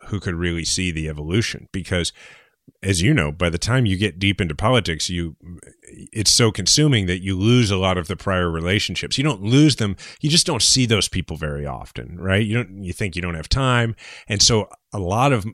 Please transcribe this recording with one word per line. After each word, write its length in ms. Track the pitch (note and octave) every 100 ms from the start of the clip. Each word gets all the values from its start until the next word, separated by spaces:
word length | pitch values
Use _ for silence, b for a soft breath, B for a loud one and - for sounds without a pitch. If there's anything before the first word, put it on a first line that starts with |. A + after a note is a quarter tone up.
| -
who 120 | G2+
could 160 | F#2+
really 300 | E2+ F2 E2+
see 260 | D#2 - F#2
the 160 | D#2+ D#2
evolution 600 | D2 D2+ G#2 A2 - -
because, 440 | G2 E2+ F2+ E2 - B B B B _ -
as 200 | G2 F2
you 100 | G#2
know, 180 | D3 D2+
by 200 | D2+ F2
the 80 | E2+
time 260 | G#2+ C3
you 140 | A2 F#2
get 200 | G#2 D#2+
deep 220 | G2 G2
into 140 | F2+
politics, 560 | D2 G#2+ B2 F2 D#2 -
you, 260 | F2 E2 - E2+ F2 - -
it's 480 | - - F#2 A2 G2+
so 200 | - A2+
consuming 540 | F#2+ F2+ C#3+ D3+ A#2 F2+
that 160 | F2+
you 140 | F#2+ F#2
lose 340 | G#2+ B2 G#2
a 60 | F#2+
lot 220 | F#2+ F2+
of 100 | E2
the 80 | F2
prior 340 | G2 F#2 F2
relationships. 680 | D#2+ E2+ G#2 - F2+ D2 -
You 60 |
don't 180 | D3 G2+
lose 340 | G2+ C3+ D3+ -
them. 180 | G#2 F2+ B B
You 80 | D#3
just 160 | E3 -
don't 160 | B2
see 240 | - C3+ A#2
those 220 | G#2 -
people 280 | F#2 - D#2
very 300 | D#2 C#2+ C#2
often, 500 | B1 - - B1 E2+
right? 280 | F#2 G2 G#2+
You 80 |
don't, 280 | A#2 F#2+ G2
you 120 | F2+
think 220 | - G#2 F2
you 40 |
don't 120 | F2
have 160 | D#2+ D#2
time. 440 | C3+ C3 B2 A#2 - B B B
And 140 | G2+
so 300 | - A2 F#2+ - _
a 40 | G#2
lot 360 | F2+ A2 C#3
of 100 | A#2+ G#2